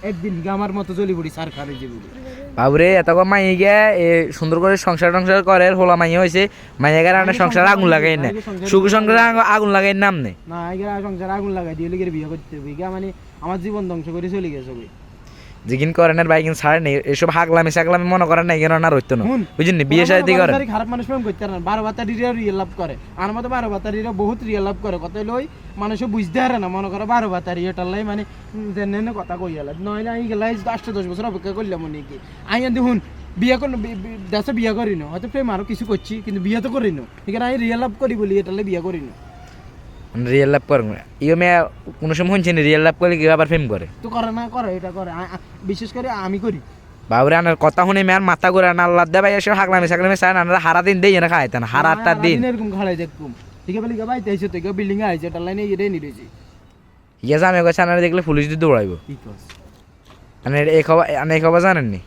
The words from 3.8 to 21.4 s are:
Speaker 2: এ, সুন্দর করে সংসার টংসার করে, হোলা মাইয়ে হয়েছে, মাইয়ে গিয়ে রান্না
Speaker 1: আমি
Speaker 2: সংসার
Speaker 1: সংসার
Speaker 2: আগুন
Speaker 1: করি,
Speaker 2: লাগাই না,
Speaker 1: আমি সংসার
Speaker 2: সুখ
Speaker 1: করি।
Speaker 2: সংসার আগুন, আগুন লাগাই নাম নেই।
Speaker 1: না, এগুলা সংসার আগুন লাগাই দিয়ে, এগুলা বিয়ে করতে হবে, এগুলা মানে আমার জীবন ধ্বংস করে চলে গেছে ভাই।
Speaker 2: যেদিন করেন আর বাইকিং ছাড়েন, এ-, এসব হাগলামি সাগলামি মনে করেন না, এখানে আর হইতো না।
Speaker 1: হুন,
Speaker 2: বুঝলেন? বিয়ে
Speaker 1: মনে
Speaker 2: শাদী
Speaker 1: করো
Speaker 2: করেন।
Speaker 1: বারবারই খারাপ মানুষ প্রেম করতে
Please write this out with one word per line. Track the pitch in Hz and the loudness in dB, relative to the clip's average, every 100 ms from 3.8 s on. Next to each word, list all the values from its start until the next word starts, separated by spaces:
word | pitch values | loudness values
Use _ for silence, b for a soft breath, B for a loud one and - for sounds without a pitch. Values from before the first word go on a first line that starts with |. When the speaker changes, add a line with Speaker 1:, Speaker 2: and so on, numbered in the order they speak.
| 214 185 | 6 4
Speaker 2:
এ, | 170 170 165 151 | 4 4 2 -4
সুন্দর | 160 165 | -2 2
করে | 190 196 | 2 2
সংসার | - 165 175 | 0 2 2
টংসার | 180 185 190 185 | 2 4 2 6
করে, | 190 180 185 | 6 6 6
হোলা | 180 175 | 4 4
মাইয়ে | 170 170 | 4 4
হয়েছে, | 185 175 202 B B - | 2 2 0 B B -2
মাইয়ে | 143 156 | 2 4
গিয়ে | 170 185 | 6 4
রান্না | 185 | 2
Speaker 1:
আমি | 185 | 2
Speaker 2:
সংসার | 180 226 | 2 4
Speaker 1:
সংসার | 185 | 4
Speaker 2:
আগুন | 202 | 6
Speaker 1:
করি, | 185 | 4
Speaker 2:
লাগাই | 160 160 156 | 4 4 0
না, | 135 | -2
Speaker 1:
আমি | 220 214 | -4 -8
সংসার | 190 190 | -10 2
Speaker 2:
সুখ | 196 | 4
Speaker 1:
করি। | 190 214 | 4 2
Speaker 2:
সংসার | 214 226 | 4 4
আগুন, | 233 226 226 214 | 4 4 4 4
আগুন | 208 196 | 4 2
লাগাই | 196 196 202 | 2 2 2
নাম | 180 120 | 0 -6
নেই। | 87 - | -8 -14
Speaker 1:
না, | 170 170 | -10 -8
এগুলা | 185 202 202 202 | -8 -6 -6 -8
সংসার | 185 185 196 | -8 -8 -6
আগুন | 202 185 | -6 -6
লাগাই | 170 156 | -8 -8
দিয়ে, | 170 | -8
এগুলা | 185 180 156 | -4 -4 -6
বিয়ে | 151 | -8
করতে | 160 - 151 | -12 -14 -14
হবে, | 143 | -14
এগুলা | 147 185 185 | -10 -10 -8
মানে | 196 - b - | -10 -12 b -14
আমার | 160 185 | -8 -8
জীবন | 190 208 190 | -6 -6 -6
ধ্বংস | 170 156 170 | -8 -8 -8
করে | 180 | -6
চলে | 196 175 143 | -6 -6 -10
গেছে | 127 120 | -12 -16
ভাই। | 104 - - - B B B B 110 | -18 -20 -20 -20 B B B B -6
Speaker 2:
যেদিন | 131 156 165 | -2 0 4
করেন | 170 160 | 4 4
আর | 170 | 4
বাইকিং | 160 156 160 | 2 2 -2
ছাড়েন, | 151 160 156 | 2 2 2
এ-, | 139 - | -2 0
এসব | 139 165 160 | 0 2 2
হাগলামি | 170 165 160 160 | 4 4 4 2
সাগলামি | 165 175 175 | 2 2 2
মনে | 185 170 | 2 4
করেন | 165 175 | 2 2
না, | 160 | 2
এখানে | 160 160 165 | 2 4 4
আর | 139 | 2
হইতো | - 123 | 2 0
না। | 196 | 0
Speaker 1:
হুন, | 262 190 - | -2 -4 -2
Speaker 2:
বুঝলেন? | 160 175 139 | 0 2 2
বিয়ে | 160 | 4
Speaker 1:
মনে | 170 | 6
Speaker 2:
শাদী | 185 | 4
Speaker 1:
করো | 185 180 | 4 4
Speaker 2:
করেন। | 170 | 4
Speaker 1:
বারবারই | 269 247 | 2 -2
খারাপ | 214 226 | -4 -4
মানুষ | 240 233 | -6 -4
প্রেম | 269 214 | -4 -4
করতে | 190 | -6